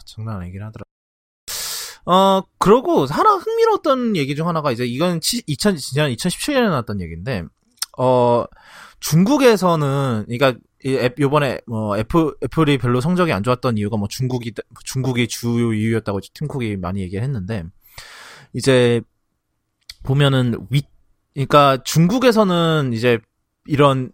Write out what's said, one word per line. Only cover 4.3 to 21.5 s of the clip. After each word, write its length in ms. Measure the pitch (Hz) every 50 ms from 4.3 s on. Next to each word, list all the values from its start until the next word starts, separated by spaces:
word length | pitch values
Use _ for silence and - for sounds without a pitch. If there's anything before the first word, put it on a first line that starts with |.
| 147
중 120 | 143 160 175
하나가 240 | 165 160 147 147 120
이제 120 | 110 123
이건 360 | 123 120 131 170 180 175 165
치-, 220 | - - 240 240 -
이천, 300 | - 143 - - 208 196
지난 340 | 147 - - 131 147 151 143
이천십칠 440 | 120 - - 180 - - - - 285
년에 140 | 262 240 208
나왔던 320 | 165 127 113 - 110 98
얘기인데, 440 | 87 80 82 82 92 127 127 92 82 69 - _ _ _ _ _ - - - -
어, 460 | 127 127 127 123 123 120 120 120 - - - - _ - - - - - - _
중국에서는, 1200 | - - 151 165 190 220 294 302 269 240 220 180 185 180 170 160 147 139 139 139 139 131 117 107 104
그러니까 320 | - 117 120 139 131 120 - _ _ _ _ -
이 100 | 135 135
앱-, 240 | 123 117 123 123 -
요번에 400 | 143 135 143 151 143 131 95 - -
뭐 300 | - 120 110 110 104 101 107
애플, 360 | 110 - - 170 160 143 - - -
애플이 360 | 120 - 160 156 147 143 127
별로 220 | - 120 120 127
성적이 320 | 123 165 180 180 180 160 123
안 100 | 95 101
좋았던 360 | 123 123 - - 131 113 104
이유가 180 | 104 104 117
뭐 120 | 107 101 101
중국이, 440 | - - 127 123 127 123 117 120 101 - - _ - - -
중국이 440 | - - 135 127 131 123 120 120 110
주요 440 | - - - 117 117 117 120 117 110
이유였다고 480 | 107 107 113 113 110 107 - 101 98
이제 80 | 95 - -
팀 140 | - 156 143
쿡이 280 | - 135 120 110 101
많이 240 | 95 90 87 95 101
얘기를 220 | 95 87 98 95 113
했는데, 420 | - 139 107 90 95 113 98 82 85 - _ _ _ _ - - - - - - - - - - _ -
이제 480 | 127 - 135 131 123 123 120 120 117 113 - _ _ _ _ _ _ _ _ _ _ _ _ _ _ _ - - _ -
보면은 640 | - 131 139 143 139 135 131 127 120 113 - - -
위-, 120 | 131 143 - - _ _ _ _ _ _ _ _ _
그러니까 440 | 139 135 -